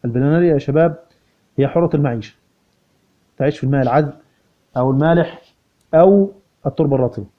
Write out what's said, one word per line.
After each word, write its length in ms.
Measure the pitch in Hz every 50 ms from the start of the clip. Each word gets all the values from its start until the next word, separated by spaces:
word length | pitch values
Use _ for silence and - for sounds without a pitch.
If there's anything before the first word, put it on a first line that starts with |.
| -
البلاناريا 480 | 123 117 123 135 143 156 170 175 175 156
يا 40 |
شباب 420 | 139 139 - 139 156 165 170 156 - - _ _ _ _ _ _ _ _ _ _
هي 100 | - 139
حرة 220 | 135 - 170 170 160 -
المعيشة، 420 | 147 143 135 120 113 104 - _ _ _ _ _ _ _ _ _ _ _ _ _ _ _ _ _ _ _ _ _
تعيش 200 | _ 131 147 151
في 60 | - -
الماء 180 | 131 139 139
العذب 320 | 131 123 123 147 151 139 - - _ _ _ _ _ _ _ _ _ _ _
أو 140 | 127 127 135
المالح 500 | 135 135 151 160 170 170 165 - - - _ _ _ _ _ _ _ _ _ _ -
أو 400 | 160 175 185 202 202 196 196 - - _ _ _ _ -
التربة 300 | 123 - - 160 143 139
الرطبة. 300 | 131 127 120 - 113 101 - _